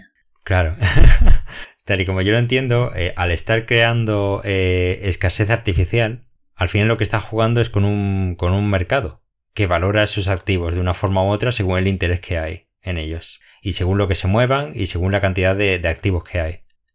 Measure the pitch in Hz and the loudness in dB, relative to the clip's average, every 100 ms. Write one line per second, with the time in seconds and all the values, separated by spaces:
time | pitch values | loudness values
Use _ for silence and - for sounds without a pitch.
0 | - _ _ _ - 92 82 82 95 - | -6 _ _ _ -4 0 0 -2 2 8
1 | - - - - - - - _ - 98 | 10 10 10 8 6 -14 -18 _ -4 -2
2 | 92 92 98 113 120 127 131 120 123 90 | 0 0 0 0 0 -2 0 0 0 -2
3 | 85 - 87 85 - 113 117 117 117 117 | -6 -2 -2 -2 -2 -2 0 2 2 2
4 | 110 104 101 98 104 95 92 90 90 92 | 0 0 -2 -2 -2 -2 0 0 -2 -2
5 | 98 - 92 - 104 117 - 85 90 117 | -4 -2 -2 -2 -2 -2 -2 0 0 0
6 | 110 123 - _ _ - 90 104 110 113 | -2 -6 -16 _ _ -6 -4 0 0 0
7 | 104 110 - 110 113 117 113 101 101 104 | -2 -4 -4 -2 0 0 0 0 0 0
8 | 101 95 92 87 87 98 104 98 87 135 | -2 -2 -4 -2 -2 0 0 -2 -2 -4
9 | 85 - _ _ _ - 92 90 92 107 | -4 -12 _ _ _ -4 -2 0 0 0
10 | 104 107 95 95 - 92 82 90 90 90 | 0 -2 -4 -4 -2 -2 -2 -2 -2 -2
11 | 98 95 98 104 123 120 92 92 95 95 | -2 0 0 0 -2 -2 -2 0 0 -2
12 | 85 87 - 85 78 85 _ _ 95 87 | -2 -4 -4 -8 -6 -10 _ _ -8 -8
13 | 78 82 - - _ _ 101 - 90 101 | -6 -10 -12 -20 _ _ -8 -4 0 0
14 | 98 90 92 107 123 135 151 - 95 85 | 0 -2 0 0 0 -2 -4 -6 -6 -4
15 | 90 98 95 92 92 98 101 90 85 85 | -2 0 0 0 0 0 0 0 -2 -4
16 | 101 90 - 87 80 - - _ _ | -2 -4 -4 -6 -6 -10 -16 _ _